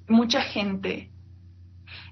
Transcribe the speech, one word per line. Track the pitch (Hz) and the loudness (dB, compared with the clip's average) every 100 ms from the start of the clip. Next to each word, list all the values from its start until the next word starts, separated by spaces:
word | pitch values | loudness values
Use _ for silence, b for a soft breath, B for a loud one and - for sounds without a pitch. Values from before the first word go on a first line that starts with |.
| - | 4
mucha | 226 233 254 | 6 6 2
gente. | - 226 202 190 190 - - - - - - - - - - B B | 0 -2 -2 -2 -2 -4 -8 -18 -20 -20 -20 -20 -20 -20 -18 B B